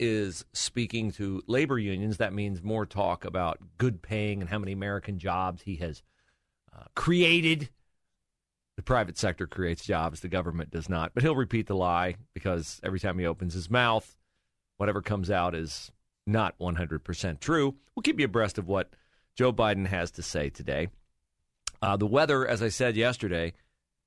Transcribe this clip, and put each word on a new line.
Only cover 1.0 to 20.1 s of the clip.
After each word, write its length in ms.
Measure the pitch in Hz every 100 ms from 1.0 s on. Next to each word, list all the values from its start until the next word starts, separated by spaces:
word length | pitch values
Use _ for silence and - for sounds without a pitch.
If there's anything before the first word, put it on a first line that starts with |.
| 110
to 280 | 92 101 95 -
labor 320 | 123 147 127
unions. 380 | 101 95 107 104
That 180 | 107
means 260 | 98 101 92
more 260 | 98 110 104
talk 380 | 101 95 87
about 360 | 95 - 85 78 85 -
good 240 | 127 95
paying 380 | - 107 104 101
and 100 | 87
how 80 | 104
many 140 | 95
American 440 | 98 101 101 - 92
jobs 420 | 92 90 92 87
he 140 | - 87
has, 260 | 87 73 _ _ _ _ _ _ _ -
uh, 100 | - -
created. 720 | - 175 170 170 160 160 143 _ _ _ _ _ _ _ _ _ _
The 80 | -
private 340 | - 127 92 -
sector 300 | 101 82 90
creates 360 | - 87 82
jobs, 360 | - 87 80 78
the 80 | 90
government 420 | 92 85 85 76
does 180 | 82 78
not. 220 | 85 80
But 120 | -
he'll 100 | 156
repeat 320 | 139 127 113 101
the 80 |
lie 400 | 98 90 87 90 101 -
because 480 | - 98 85 78 -
every 160 | 92 95
time 180 | 101 90
he 80 | 85
opens 260 | 82 90
his 160 | 90 82
mouth, 480 | 123 120 110 - _ _ _ _ _ _ -
whatever 260 | 101 101
comes 300 | - 104 87
out 240 | 95 90 82
is 340 | 80 - - _ _ _ -
not 260 | 110 95 -
one 180 | 87 87
hundred 260 | 82 78
percent 380 | - 85 92 80
true. 340 | - 160 139 135 _ -
We'll 80 |
keep 160 | 247 262
you 60 | 135
abreast 300 | 113 104 -
of 120 | 87
what 260 | 95 - - _ _ _
Joe 180 | - 127
Biden 360 | 110 110 98 95
has 240 | 92 87